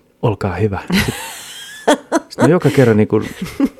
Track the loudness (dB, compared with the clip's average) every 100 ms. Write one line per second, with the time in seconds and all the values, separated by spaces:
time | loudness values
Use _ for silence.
0 | _ _ -2 -2 -4 -2 -2 -2 -2 -2
1 | 0 -4 -10 -16 -18 -18 -18 -6 -2 -2
2 | 0 -4 -4 0 2 4 2 4 4 4
3 | 4 0 -2 -8 -8 -2 -2 0